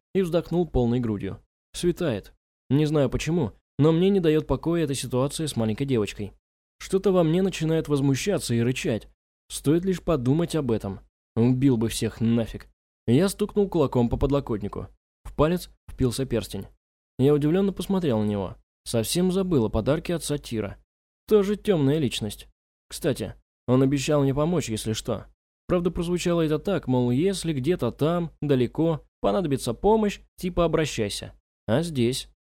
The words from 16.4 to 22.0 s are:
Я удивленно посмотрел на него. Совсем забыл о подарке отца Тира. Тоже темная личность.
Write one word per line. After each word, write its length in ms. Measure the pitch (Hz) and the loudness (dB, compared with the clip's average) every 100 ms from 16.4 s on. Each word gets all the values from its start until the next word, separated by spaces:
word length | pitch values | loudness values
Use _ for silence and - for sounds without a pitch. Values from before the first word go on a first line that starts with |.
| - 98 - _ _ _ _ - | -4 -10 -12 _ _ _ _ 0
Я 160 | 135 | 4
удивленно 400 | 147 151 180 196 | 4 2 2 0
посмотрел 460 | 190 185 190 170 110 | -2 -4 -2 0 0
на 60 | 104 | 0
него. 300 | 101 90 - _ _ - | -2 -6 -10 _ _ -6
Совсем 460 | 117 110 175 185 | -2 -2 0 0
забыл 340 | 185 185 151 107 | 0 0 2 2
о 40 | |
подарке 460 | 113 107 160 - 170 | 0 0 -2 -2 -6
отца 220 | - 143 | -4 -6
Тира. 400 | - 110 101 - _ _ _ _ - | -6 -6 -6 -10 _ _ _ _ 2
Тоже 300 | 214 196 208 | 4 4 0
темная 400 | - 175 135 | 0 2 2
личность. 500 | 156 | 2